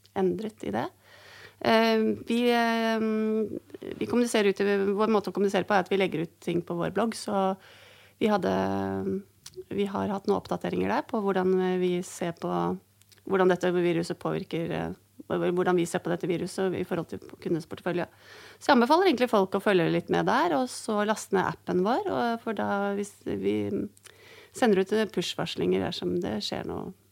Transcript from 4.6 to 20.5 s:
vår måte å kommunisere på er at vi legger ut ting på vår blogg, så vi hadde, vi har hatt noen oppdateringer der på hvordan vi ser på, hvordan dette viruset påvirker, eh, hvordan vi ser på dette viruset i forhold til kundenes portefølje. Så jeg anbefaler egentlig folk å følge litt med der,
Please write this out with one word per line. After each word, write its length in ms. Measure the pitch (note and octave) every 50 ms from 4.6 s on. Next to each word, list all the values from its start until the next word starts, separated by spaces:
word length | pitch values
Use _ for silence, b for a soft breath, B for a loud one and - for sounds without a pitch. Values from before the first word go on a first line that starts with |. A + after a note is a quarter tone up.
| G3+ G3+ G3+ G3 G3 G3+ G3+
vår 140 | G3 G#3+ A3
måte 220 | A3 G3+ G3 -
å 20 | F#3
kommunisere 320 | F#3+ G3+ G3 G3+ F#3+ F3
på 80 | - G#3
er 80 | F#3+
at 80 | F3+ -
vi 80 | G3
legger 280 | F#3+ F#3+ E3+ D#3 D3+ E3
ut 140 | E3 _ _
ting 220 | - F3+ F3 F3
på 160 | E3+ - F3
vår 160 | E3+ E3+ E3+ F3+
blogg, 220 | G3 A3 A3+ G#3+
så 420 | - - - G#3 G3 F#3+ F#3+ F#3+ F#3+ B B B B B B B B B B B B
vi 60 | A#3
hadde, 960 | G#3+ G#3 G3+ F3+ F#3+ F#3+ F#3+ F#3+ G3 G3 G3 G3 G3 F#3+ G3 F#3+ G3 F#3+ C#3 - - _ _ - - - F#4 F#4 -
vi 160 | - G3+ G3+
har 220 | G3 G3 G3 G3 G3
hatt 180 | G3 G3+ -
noen 160 | G#3+ G3 F#3 -
oppdateringer 460 | - F#3 F3 - F3 F3+ - F#3 F#3+
der 140 | G#3 C4+ D4+ -
på 140 | - A3+ G3+
hvordan 560 | G3 F#3+ F#3+ F#3 F#3 F#3+ F#3 F#3 F#3 F#3 F3+
vi 220 | F3+ F3+ F3+ F3+ F3
ser 300 | - - - - E3+ E3
på, 440 | - - F3 F3+ F3 E3+ F3 F#3 F#3+ - _ _ _ _ _ - - -
hvordan 220 | - F#3+ F#3+ F#3 F#3
dette 240 | F3+ F3+ - F3+ F3
viruset 460 | F3+ F3 F3 E3+ E3 E3+ - E3+ -
påvirker, 520 | - D#3+ D#3+ D#3+ - - - D#3+ E3 E3+
eh, 220 | E3 E3 E3 E3 F#3 - _ _ _ - - -
hvordan 480 | - F3 E3+ F3+ F3 F3+ F#3 F#3 F#3
vi 80 | F3+ E3
ser 140 | F3 - -
på 100 | - E3
dette 200 | F3 E3 - F3+
viruset 440 | F3 D#3+ E3+ F#3 - - F#3+ F#3+ E3+ -
i 60 | F#3
forhold 240 | - F#3+ E3+ D#3+ -
til 100 | - -
kundenes 480 | - - - - - G3 F3 D#3 D#3+
portefølje. 400 | - G3+ - - F3+ E3+ F3 E3 - B B B B B B B B B B
Så 100 | B -
jeg 60 | D4
anbefaler 320 | B3 A#3 A#3+ D4+ E4+ G4+ F#4
egentlig 180 | C#4+ A3+ B3 A#3+
folk 220 | - G#3 F#3+ F#3+ -
å 80 | G3+
følge 300 | - A3 G3 F3+ E3 D#3+ E3
litt 160 | E3+ E3+ -
med 160 | F3+ E3+ E3+
der, 300 | F3 G#3 B3+ D#4+ F4